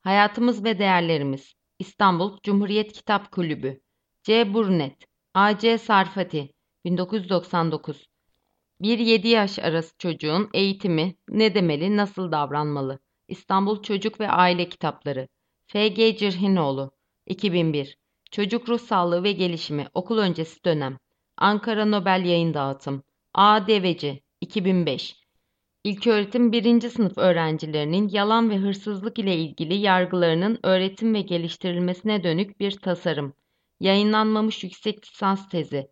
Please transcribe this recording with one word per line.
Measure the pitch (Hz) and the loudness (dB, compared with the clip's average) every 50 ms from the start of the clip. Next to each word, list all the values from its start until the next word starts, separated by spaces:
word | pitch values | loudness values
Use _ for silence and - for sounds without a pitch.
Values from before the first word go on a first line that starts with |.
Hayatımız | _ 185 190 202 202 208 208 - 233 240 240 208 196 | _ 2 4 4 4 4 2 0 0 0 0 0 -2
ve | 226 220 180 | -2 -2 0
Değerlerimiz. | 208 196 185 175 170 165 165 151 143 139 135 135 - _ _ _ _ _ _ _ | 2 2 2 2 2 2 0 0 0 -2 -4 -6 -10 _ _ _ _ _ _ _
İstanbul | 196 - - _ 208 196 180 165 175 208 196 - _ | -14 -14 -4 _ 4 4 4 4 0 -4 -6 -8 _
Cumhuriyet | 202 202 196 202 190 208 208 214 214 - | 0 0 0 0 0 0 -2 -2 -2 -8
Kitap | - - - 214 196 202 - - | -20 -4 -2 -2 -2 -2 -6 -6
Kulübü. | - 175 160 151 - - 131 135 135 _ _ _ _ _ _ _ _ _ | -4 -4 -4 -4 -4 -6 -8 -8 -10 _ _ _ _ _ _ _ _ _
C. | - 214 226 233 202 196 | 2 2 4 4 2 2
Burnet. | 220 226 190 190 170 147 135 - _ - _ _ _ _ _ _ | 0 2 2 2 0 0 -2 -6 _ -20 _ _ _ _ _ _
A | 190 196 208 214 208 | 2 4 4 2 2
C | 208 226 226 226 | 2 2 2 2
Sarfati. | 226 - 220 196 190 185 - 196 185 180 - 156 143 135 _ _ _ _ _ _ _ | 0 2 2 2 2 2 -2 -6 -6 -4 -4 -6 -6 -8 _ _ _ _ _ _ _
Bin | 180 180 175 | -2 -2 -2
dokuz | 180 180 214 220 185 | -2 -2 -4 -6 -2
yüz | 180 | 0
doksan | 196 175 175 - - 175 165 165 156 | -2 -2 -2 0 -2 0 0 0 -2
dokuz. | 147 - - 147 - _ _ _ _ _ _ _ _ _ _ _ _ _ _ _ _ | -4 -6 -8 -12 -12 _ _ _ _ _ _ _ _ _ _ _ _ _ _ _ _
Bir | - 208 233 214 | -2 -2 0 0
yedi | 240 226 226 220 180 226 | 2 2 2 4 4 4
yaş | 233 226 208 196 202 - | 4 4 4 0 -2 -4
arası | - 170 156 165 160 160 _ _ | -4 -2 -2 -2 -4 -4 _ _
çocuğun | - 180 160 165 - 151 151 180 208 208 - | -6 -6 -6 -4 -4 -2 0 0 -2 -2 0
eğitimi | - 196 196 196 196 - 202 170 156 156 185 175 _ _ - | 0 0 0 0 -2 -2 0 0 0 0 -2 -4 _ _ -6
ne | - 208 220 220 180 | -2 2 2 2 2
demeli, | 208 180 170 151 147 160 190 208 | 2 2 2 0 0 -2 0 0
nasıl | 208 208 196 202 - 185 175 156 | 0 0 -2 -4 -8 -6 -4 -2
davranmalı? | 151 147 135 139 147 151 147 147 143 135 131 135 135 _ _ _ _ _ _ | -2 -2 -2 -2 -4 -2 -2 -4 -4 -4 -6 -8 -10 _ _ _ _ _ _
İstanbul | - - - _ 196 190 196 196 214 208 208 | -16 -16 -6 _ 0 0 2 0 -2 -4 -4
Çocuk | - 214 196 196 220 214 - | -6 -6 -4 -4 -6 -6 -4
ve | 220 202 | -2 0
Aile | 202 180 180 180 180 175 175 175 | 2 4 4 4 4 2 -2 -4
Kitapları. | - - - 156 147 - _ 147 139 131 131 - _ _ _ _ _ _ _ | -6 -6 -6 -6 -6 -4 _ -8 -8 -8 -8 -12 _ _ _ _ _ _ _
F | _ - 208 208 220 | _ -2 0 0 0
G | 196 214 226 226 220 | 2 4 2 2 2
Cirhinoğlu. | 220 202 202 185 175 196 196 190 185 156 139 135 135 139 135 _ _ _ _ _ _ _ | 2 -2 -2 -2 0 0 2 2 2 2 0 -2 -4 -6 -10 _ _ _ _ _ _ _
İki | - - - - 208 170 | -10 -8 -4 -2 0 0
bin | 180 165 160 151 | 2 0 0 0
bir. | 147 135 139 - _ _ _ _ _ _ _ | -2 -6 -6 -12 _ _ _ _ _ _ _
Çocuk | - - 202 196 214 240 240 - | -6 -4 -4 -2 -2 -4 -2 -2
Ruh | 247 233 | -4 -4
Sağlığı | - - 226 190 175 175 170 175 180 | -2 -2 0 0 2 2 0 0 0
ve | 208 202 | 0 -2
Gelişimi. | 170 190 180 170 165 - - 151 147 139 - _ | 0 -2 -2 -2 -4 -6 -6 -6 -6 -6 -6 _
Okul | - - - 233 220 | -8 -4 -2 0 0
Öncesi | 208 185 165 160 160 160 - _ _ | 2 0 0 -2 -4 -8 -8 _ _
Dönem. | 185 165 151 139 131 135 131 _ _ _ _ _ _ _ | 0 0 0 -2 -6 -8 -10 _ _ _ _ _ _ _
Ankara | - - 196 208 208 208 233 220 208 214 | 0 0 2 2 2 -2 -2 -2 0 0
Nobel | 214 208 208 185 190 185 185 185 | 0 0 0 2 0 0 0 2
Yayın | 175 175 170 170 165 156 | 2 2 2 2 0 0
Dağıtım. | 147 139 135 139 135 - 147 139 135 - _ _ _ _ _ _ | -2 -4 -4 -6 -8 -8 -8 -8 -8 -10 _ _ _ _ _ _
A. | - 196 208 214 220 202 | 4 4 6 6 4 4
Deveci. | 190 220 208 180 185 165 - - 143 135 135 _ _ _ _ | 2 2 2 2 0 -2 -2 -4 -8 -8 -8 _ _ _ _
İki | - - - 214 180 | -14 -6 -6 -2 0
bin | 196 190 180 170 | 2 2 2 2
beş. | 156 131 120 - - - _ _ _ _ _ _ _ _ _ _ _ _ _ _ | 0 -2 -4 -6 -12 -14 _ _ _ _ _ _ _ _ _ _ _ _ _ _
İlköğretim | 208 202 196 - 240 220 208 208 202 202 247 240 233 214 | -6 -6 -2 0 2 2 2 0 -2 0 2 2 2 2
birinci | 233 196 233 240 233 226 240 | 2 2 4 4 4 2 0
sınıf | 240 - 226 185 190 - | -2 0 0 0 0 2
öğrencilerinin | - 185 175 170 165 160 156 156 - 156 151 151 147 151 160 190 208 208 | 2 2 4 4 2 0 -2 -4 -6 -4 -4 -2 -2 0 0 0 0 0
yalan | 185 208 202 208 220 233 233 226 | 0 0 0 2 2 2 2 2
ve | 214 196 | 0 0
hırsızlık | 190 202 196 196 - 214 208 190 190 226 226 - | -2 -2 -4 -4 -6 -8 -8 -8 -8 -8 -8 -4
ile | 208 196 180 | -2 -2 -2
ilgili | 165 165 151 143 - 165 156 175 | -2 -2 -6 -6 -8 -6 -4 -2
yargılarının | 202 202 202 185 185 180 180 185 180 175 165 160 165 180 208 226 - - | 0 2 2 2 2 2 0 0 2 2 2 2 2 2 0 -2 -2 0
öğretim | 185 185 185 185 190 190 - 220 226 220 | 2 2 2 2 -2 -4 -2 -2 0 0
ve | 208 | 0
geliştirilmesine | 196 202 175 170 165 170 170 - - 185 175 175 180 180 180 180 - 214 214 208 170 | -2 -2 -4 -4 -4 -4 -10 -6 -6 -4 -2 -2 -2 -2 -2 -4 -2 -2 -2 0 0
dönük | 180 160 165 208 202 202 _ | 0 0 0 -2 -4 -6 _
bir | 202 202 | -6 -6
tasarım. | 196 196 - 190 180 170 - 180 156 139 147 139 139 _ _ _ _ _ _ _ _ _ | -6 -6 -4 -4 -4 -2 -2 -4 -2 -2 -4 -8 -10 _ _ _ _ _ _ _ _ _
Yayınlanmamış | - 185 196 202 208 214 214 214 220 220 214 214 214 220 214 - - | 0 2 2 4 2 2 2 2 2 2 0 0 0 -2 -4 -6 -12
yüksek | 185 - - - 220 208 214 _ | -14 -14 -8 -8 -8 -8 -8 _
lisans | - _ - 214 190 196 196 196 - | -20 _ -4 -2 -2 -2 -2 -4 -6
tezi. | - 175 151 - - 143 135 - | -6 -6 -6 -4 -6 -8 -8 -8